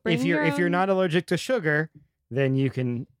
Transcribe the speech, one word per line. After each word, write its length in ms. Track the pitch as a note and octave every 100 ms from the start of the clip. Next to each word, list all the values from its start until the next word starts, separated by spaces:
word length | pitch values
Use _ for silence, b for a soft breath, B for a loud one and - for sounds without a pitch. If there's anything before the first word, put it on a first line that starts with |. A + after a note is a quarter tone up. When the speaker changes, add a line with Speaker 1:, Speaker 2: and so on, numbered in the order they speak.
Speaker 1:
bring 160 | - E3
Speaker 2:
if 40 |
you're, 200 | E3+ E3+
Speaker 1:
your 100 | -
Speaker 2:
if 40 | D3+
you're 80 | F3
Speaker 1:
own 40 |
Speaker 2:
not 160 | F3 F#3+
allergic 360 | F#3+ F#3 E3 E3+
to 100 | E3+
sugar, 520 | - B3+ D#3 D3+ D#3+ - - _ _
then 260 | A#2+ C#3 C3+
you 140 | C3+
can, 380 | C3 B2+ A#2+ - _